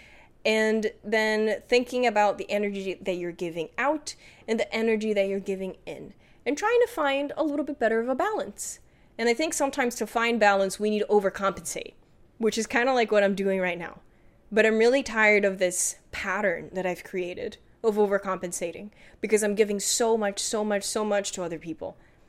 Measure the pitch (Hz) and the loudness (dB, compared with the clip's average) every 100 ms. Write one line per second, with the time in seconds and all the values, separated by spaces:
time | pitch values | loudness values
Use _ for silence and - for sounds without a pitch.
0 | - - - _ 220 220 220 220 214 - | -20 -20 -20 _ 0 2 2 2 -2 -6
1 | 208 220 214 214 220 196 - 247 247 247 | -2 2 2 2 2 -2 2 2 2 0
2 | 247 208 208 190 - 208 208 196 190 170 | 2 4 2 2 -4 -2 -2 -4 -6 -6
3 | 190 180 175 170 175 170 156 - 269 311 | -6 -4 -6 -6 -6 -6 -8 -2 -2 -2
4 | - - - - - 226 - 220 226 220 | -6 -16 -20 -16 -4 -2 -2 -2 0 0
5 | 220 202 196 196 196 190 190 - 170 151 | 0 0 0 -2 -4 -6 -6 -10 -14 -14
6 | 202 - - - 240 285 415 480 466 330 | -14 -20 -20 -8 -4 -2 2 2 2 0
7 | 285 277 285 - 311 294 294 277 226 226 | 0 0 -4 -2 -2 -2 -4 -2 0 0
8 | 240 262 392 392 202 - - - - _ | 0 -2 -2 -2 -6 -10 -12 -14 -20 _
9 | _ - 233 233 311 - 277 277 247 - | _ -2 0 0 -2 0 -2 0 -2 -2
10 | 220 233 233 233 208 196 190 - 214 214 | -4 0 0 4 4 4 0 0 -2 0
11 | 202 208 196 - 196 185 - - - - | 2 2 2 0 -4 -2 -8 -10 -12 -18
12 | _ _ - - 220 226 214 240 254 254 | _ _ -20 -2 -2 0 -2 0 2 2
13 | 226 208 196 190 196 190 185 170 170 - | 4 4 4 2 0 0 -2 -4 -10 -14
14 | - _ - _ - 208 220 220 233 277 | -20 _ -20 _ -2 4 4 6 4 4
15 | 233 220 214 208 202 190 180 175 - - | 0 2 6 6 4 0 -2 0 -4 -6
16 | - - 196 190 202 165 151 185 180 175 | -14 -8 -4 0 0 -2 -6 -4 -4 -6
17 | - 185 175 180 208 - _ - 226 208 | -8 -8 -6 -8 -10 -12 _ -2 -2 2
18 | 202 196 202 180 180 - 170 175 208 - | 2 2 0 -6 -6 -6 -8 -8 -16 -20
19 | - - 208 214 208 202 208 202 - - | -20 -8 0 2 2 2 2 2 -2 0
20 | 226 226 202 202 - 220 214 202 - 220 | 2 2 0 -2 -4 -2 0 -2 -2 -2
21 | 214 202 196 196 170 160 165 160 - - | 0 0 -2 -6 -6 -6 -10 -10 -10 -12
22 | - _ | -20 _